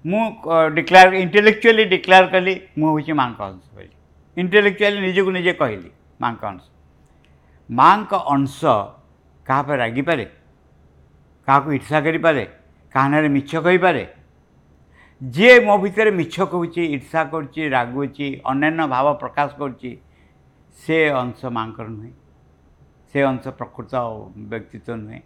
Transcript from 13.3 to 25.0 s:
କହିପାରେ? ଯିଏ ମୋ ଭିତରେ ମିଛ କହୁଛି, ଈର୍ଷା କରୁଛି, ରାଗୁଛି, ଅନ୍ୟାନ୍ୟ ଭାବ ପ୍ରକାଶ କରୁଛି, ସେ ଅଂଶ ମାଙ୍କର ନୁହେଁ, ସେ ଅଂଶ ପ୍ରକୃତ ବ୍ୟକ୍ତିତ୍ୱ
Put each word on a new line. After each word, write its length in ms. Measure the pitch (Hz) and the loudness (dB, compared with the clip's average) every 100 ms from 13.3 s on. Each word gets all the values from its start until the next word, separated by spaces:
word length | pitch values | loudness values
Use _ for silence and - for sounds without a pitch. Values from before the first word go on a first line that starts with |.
| 139 139 165 | 0 -2 -2
କହିପାରେ? 400 | 170 185 180 143 90 - _ _ _ _ _ _ _ _ _ _ | 0 2 2 0 -8 -18 _ _ _ _ _ _ _ _ _ _
ଯିଏ 340 | 131 127 233 247 | -10 4 8 8
ମୋ 100 | 214 202 | 6 0
ଭିତରେ 320 | 196 196 220 | 0 0 0
ମିଛ 260 | 185 156 - 180 | 0 -4 -4 -4
କହୁଛି, 300 | 175 170 175 165 | -4 -6 -4 -4
ଈର୍ଷା 260 | 139 139 160 147 | -6 -4 -4 -4
କରୁଛି, 300 | 160 139 156 151 | -6 -10 -8 -2
ରାଗୁଛି, 580 | 131 120 127 139 139 143 135 | -2 -2 -6 -8 -8 -10 -6
ଅନ୍ୟାନ୍ୟ 400 | 123 135 151 165 151 | -6 -2 -2 -2 -2
ଭାବ 140 | 127 143 139 | 0 0 -2
ପ୍ରକାଶ 260 | 127 - 143 135 | -6 -4 -6 -6
କରୁଛି, 300 | 143 117 127 120 _ _ _ _ _ _ _ _ | -12 -10 -16 -16 _ _ _ _ _ _ _ _
ସେ 180 | - 160 151 135 | -4 0 0 0
ଅଂଶ 200 | 123 113 131 117 | -6 -10 -10 -8
ମାଙ୍କର 300 | 113 113 113 110 | -8 -12 -16 -16
ନୁହେଁ, 160 | 113 - _ _ _ _ _ _ _ _ _ | -18 -20 _ _ _ _ _ _ _ _ _
ସେ 100 | 143 | -2
ଅଂଶ 220 | 135 127 131 127 | -2 -2 -10 -14
ପ୍ରକୃତ 340 | 120 - 110 127 117 110 107 98 104 | -16 -16 -8 -6 -6 -10 -16 -20 -14
ବ୍ୟକ୍ତିତ୍ୱ 500 | 113 - 110 - 117 | -14 -14 -18 -14 -14